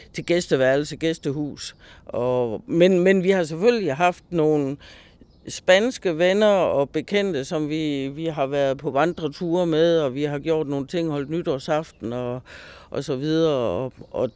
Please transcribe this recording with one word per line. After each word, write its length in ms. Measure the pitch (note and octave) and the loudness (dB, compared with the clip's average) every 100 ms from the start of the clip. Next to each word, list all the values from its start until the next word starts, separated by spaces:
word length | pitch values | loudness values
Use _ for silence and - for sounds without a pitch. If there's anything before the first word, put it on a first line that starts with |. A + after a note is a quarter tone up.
| - | -14
til 120 | - - | -10 0
gæsteværelse, 720 | F3 F3 C#3+ C3 C#3 D3+ C3+ | 0 2 2 4 2 0 -4
gæstehus. 800 | D#3+ D#3+ D3+ C#3+ D3 - - - - - - | -4 -2 -4 -4 -6 -10 -14 -16 -20 -20 -8
Og, 580 | - B2 B2+ A#2+ G#2+ - | -4 -2 0 -2 -4 -2
men, 320 | E3 F3+ F#3 | 4 6 6
men 240 | F3+ G3 | 4 4
vi 60 | F3+ | 4
har 140 | F#3+ | 2
selvfølgelig 520 | D#3 D#3+ A3 A#3+ F3 C3+ | 0 0 2 2 0 2
haft 280 | F3+ F3 - | 0 0 -4
nogle 480 | F3 D#3 D3+ C3+ C#3+ - - - - - _ - | 0 2 2 0 -6 -14 -20 -20 -20 -20 _ -14
spanske 680 | - - F#3 A#3 - F#3+ D#3 | -2 4 4 4 -2 -4 2
venner 300 | F3+ G3+ G#3+ | 2 4 4
og 420 | G3 C3+ B2+ C#3 | 4 2 2 0
bekendte, 560 | D#3 B2+ G3+ G3+ D3 C3+ | -2 -2 0 0 -2 -4
som 240 | E3 D3+ | -4 -4
vi, 380 | D#3 D#3 C#3 C3+ | -2 -2 -4 -6
vi 180 | C#3+ D#3+ | -6 -6
har 200 | D3+ C3+ | -4 -2
været 320 | C#3+ C#3 C3+ | 0 0 0
på 140 | D3+ | -2
vandreture 760 | C3 D#3+ F3 D#3 C#3+ F3 F3 F3 | 0 0 -2 -6 -4 -2 0 2
med, 340 | D#3 E3+ E3 | 2 4 4
og 160 | C#3+ C3 | 0 -2
vi 80 | |
har 160 | D3 C#3+ | -4 -2
gjort 280 | C3+ D#3+ C#3+ | -2 -2 0
nogle 200 | C#3 C3+ | -4 -4
ting, 220 | F3+ E3 | -4 -2
holdt 200 | C#3+ C#3 | -4 -4
nytårsaften 840 | E3 E3 C3+ - D#3 D#3+ - A2 | -4 -4 -4 -2 -4 -4 -10 -8
og, 280 | A#2+ B2 B2+ - - - - - | -6 -6 -8 -12 -20 -20 -20 -10
og 140 | - | -8
så 120 | C#3 C3 | -6 -4
videre. 380 | D3+ D#3+ D#3+ | 0 2 2
Og, 400 | C#3 A2+ F2+ C3 - - | 2 0 -2 -4 -10 -10
og 180 | - B2 | -4 -4